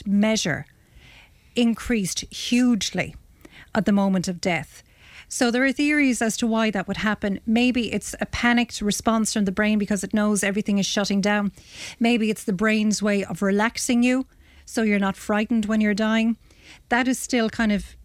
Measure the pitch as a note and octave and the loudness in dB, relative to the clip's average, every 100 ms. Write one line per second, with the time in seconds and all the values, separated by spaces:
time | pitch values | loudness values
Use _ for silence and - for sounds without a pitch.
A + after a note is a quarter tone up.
0 | G#3 G3+ A3 A3 F3+ C3+ - _ _ - | 0 2 2 0 -2 -4 -8 _ _ -20
1 | - - - _ _ - A#3 G#3+ - A#3 | -20 -20 -20 _ _ 0 2 0 -2 -2
2 | F#3 - - - - A#3+ B3 A3+ - F3+ | -2 -6 -10 -8 0 2 4 2 -2 -4
3 | - - - _ - - - A3+ F#3+ G3+ | -6 -8 -20 _ -20 -20 -6 -2 2 2
4 | G3 F#3+ E3+ F3 F#3+ D#3+ - - - _ | 2 0 -2 -4 -2 -2 -4 -16 -20 _
5 | - - - - A#3+ A#3+ C4+ B3+ D4 D4+ | -20 -20 -8 -2 0 2 0 2 0 2
6 | C4+ A3+ A3+ - A#3 A3+ A3 G#3 F3+ F3+ | 2 2 0 0 0 0 0 -2 -4 -2
7 | G#3 G3+ G#3 F#3+ - A3+ B3 B3 A3 G3+ | -2 -2 -4 -4 0 2 2 0 -2 -4
8 | - - - - A#3+ A#3+ A#3+ - G#3 - | -6 -8 -8 0 2 2 0 -2 -4 0
9 | A#3+ A3+ G#3+ A3+ G3 F#3 G#3+ G#3+ G3+ G#3 | 0 0 0 0 0 0 2 2 0 -4
10 | F#3+ G#3+ G#3 G#3 G3+ G3 G#3 G3+ F#3 - | -2 0 2 0 0 -2 0 0 0 -2
11 | G3 G3+ G3+ G#3 G3+ - - - - - | 0 0 2 0 -2 -6 -18 -16 -12 -2
12 | A#3 A#3+ A3 G#3 - F3+ G#3+ G#3+ G#3+ G3 | 2 2 0 -2 -2 0 2 2 2 0
13 | G#3 G3+ - - G3+ G3+ A3 - - A#3+ | 0 0 -2 -2 0 2 0 -2 0 2
14 | B3 B3+ C4 - - - - - A3 G3+ | 2 0 -4 -12 -20 -20 -8 -2 0 2
15 | G3 F#3+ - G#3 A3 A3+ G#3 A3 G#3+ G#3 | 0 -2 -2 -2 0 -2 0 0 2 2
16 | G#3+ A3+ A3+ A3+ - - - - - A#3+ | 0 2 0 -2 -8 -20 -20 -12 -2 0
17 | B3+ B3+ - B3 A3 - A3 G3+ - - | 0 -2 -2 0 0 0 0 0 -4 -16